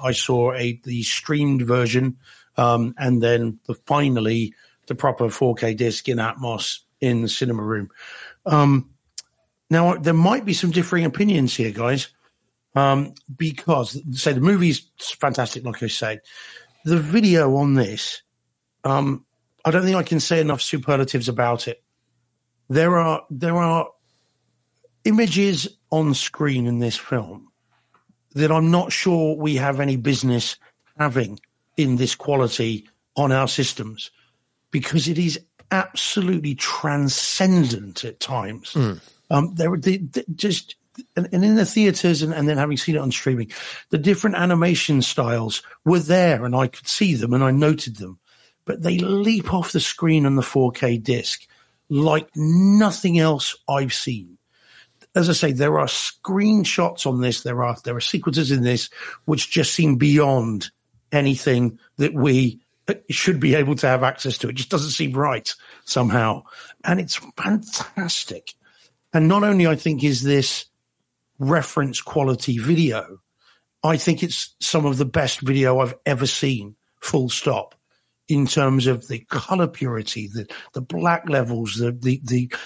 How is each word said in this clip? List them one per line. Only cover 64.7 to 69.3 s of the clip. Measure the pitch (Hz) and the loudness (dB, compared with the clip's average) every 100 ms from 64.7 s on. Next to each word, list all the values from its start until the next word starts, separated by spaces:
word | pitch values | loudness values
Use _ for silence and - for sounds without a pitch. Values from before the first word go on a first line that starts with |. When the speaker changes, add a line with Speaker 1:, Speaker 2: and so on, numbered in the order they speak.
| 180 147 | -2 -2
Speaker 1:
seem | 135 151 | -4 -4
right | 131 147 120 - - - - - | -2 -2 -2 -6 -12 -16 -20 -6
somehow. | - 123 117 110 90 - - - - | 0 2 2 0 -2 -8 -20 -20 -10
And | - 180 | -2 -2
it's | 175 - - - | -2 -8 -10 -8
fantastic. | - 214 214 - - - 175 - - 85 - - _ _ _ _ _ | -2 -2 -2 -10 -8 -8 -6 -6 -6 -12 -16 -20 _ _ _ _ _
And | 165 | 2
not | 160 | 4